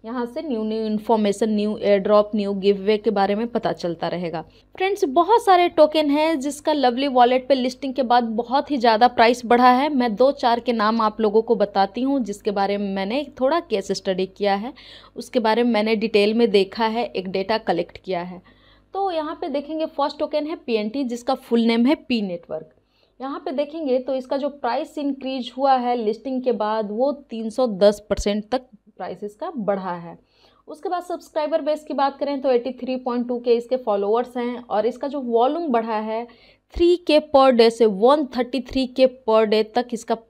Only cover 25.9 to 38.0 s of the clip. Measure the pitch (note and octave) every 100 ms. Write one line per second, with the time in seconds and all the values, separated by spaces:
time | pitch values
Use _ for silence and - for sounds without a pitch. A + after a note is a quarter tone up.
25.9 | B3 G#3+ A3+ C4+ C4 B3+ A3 G#3+ A3 G#3
26.9 | G#3 C4+ C#4+ - A3+ A3 G#3+ B3+ F#3+ G3+
27.9 | - - G3 - G#3 G#3 B3+ B3+ - _
28.9 | _ F3+ F3+ G#3 - F4+ D#4+ G3+ G3 F#3
29.9 | F3 E3+ E3+ _ _ _ _ _ D4+ G4
30.9 | F4+ F4 E4 - - D4+ D#4+ D4 D4+ D4+
31.9 | C#4+ C#4 C4+ C#4+ C#4+ C4+ B3 B3 B3+ B3+
32.9 | B3+ B3+ A#3+ A#3+ B3 B3 A#3 A#3 B3+ B3
33.9 | G3+ G3+ A3+ A#3+ B3 A#3+ B3 - G3 G#3+
34.9 | B3 C#4+ C#4+ B3 A3+ B3+ D#4 E4+ A#3 A3
35.9 | G#3+ A3 A3 A#3+ - _ _ _ - E4+
36.9 | F4 - D4+ D4+ C4+ C4+ A#3+ A3+ A3+ A3+
37.9 | F#3+